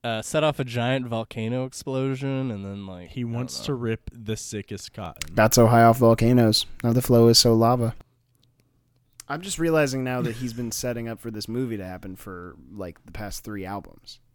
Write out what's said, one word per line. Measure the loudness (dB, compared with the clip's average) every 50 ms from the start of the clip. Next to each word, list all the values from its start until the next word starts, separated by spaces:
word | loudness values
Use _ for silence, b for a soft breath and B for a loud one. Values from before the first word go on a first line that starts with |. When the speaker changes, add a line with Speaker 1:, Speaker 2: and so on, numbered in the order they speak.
| -6
Speaker 1:
uh, | -6 -6 -6
set | -6 -4 -2 0 0
off | 0 -2 -2
a | -6
giant | -6 -4 -4 -2 0 -2 -2 -4
volcano | -4 -6 -6 -8 _ -8 -8 -6 -4 -4 -4 -6
explosion | -8 -10 -14 -10 -6 -4 -4 -2 -4 -4 -4 -6 -6 -4 -4 -4 -6
and | -6 -8 -10
then, | -10 -10 -12 -12
like, | -12 -14 -14 -16 -14
Speaker 2:
he | -10 -8
Speaker 1:
I | -8
don't | -6 -6
Speaker 2:
wants | -6 -8 -8 -10 -12
Speaker 1:
know. | -8
Speaker 2:
to | -6 -6
rip | -4 -4 -4 -4 -6 _ -18
the | -18 -14 -10 -8 -8
sickest | -8 -8 -10 -10 -12 -10 -10 -12 -14 -14 -16 _
cotton. | -14 -14 -14 -12 -12 -12 -6 2
Speaker 3:
Got | 2 4 4 6
so | 6 6
high | 8 8 8 8
off | 8 8 8
volcanoes. | 6 6 6 6 4 4 6 6 6 6 4 2 -2 -4 -10 -4 -2
Now | 0
the | 0 0
flow | 2 4 6 8 8 8
is | 8 6
so | 6 6 4
lava. | 4 4 4 2 0 -2 -6 -6 -8 -18 _ _ _ _ _ _ _ _ _ _ _ _ _ _ _ _ _ _ _ _ _ _ _ -12 _
I'm | -10 -10
just | -8 -8 -4
realizing | -2 0 2 2 2 2 2 0 -4 -4
now | -4 -4 -4
that | -4 -4 -4
he's | -6 -8 -8 -6
been | -8 -8 -6
<laughs> | -6
setting | -6 -6 -6 -6 -6 -8
up | -10 -10 -10
for | -12 -12
this | -10 -10 -10
movie | -6 -4 -4 -4 -4 -6
to | -8 -10
happen | -12 -14 -14 -14 -16 -16
for, | -16 -16 -16 -16 -16 -16 -18 -20 -20 -20 -20 -14
like, | -12 -12 -12 -14 _ _
the | -18 -14
past | -12 -12 -10 -12 -12 -12
three | -12 -12 -10 -10
albums. | -10 -10 -10 -12 -14 -20 -20 _ -20 -20 _ _ _